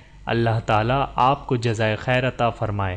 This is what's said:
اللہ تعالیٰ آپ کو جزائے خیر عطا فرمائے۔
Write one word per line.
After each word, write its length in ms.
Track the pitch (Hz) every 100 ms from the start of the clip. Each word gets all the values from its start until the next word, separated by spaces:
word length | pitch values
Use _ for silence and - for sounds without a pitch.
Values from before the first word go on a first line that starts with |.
| - - -
اللہ 340 | 117 117 110 -
تعالیٰ 400 | 107 113 135 -
آپ 320 | - 123 139 -
کو 100 | 123
جزائے 400 | 117 110 110 107
خیر 320 | - 127 127
عطا 220 | - 117
فرمائے۔ 460 | - 110 101 98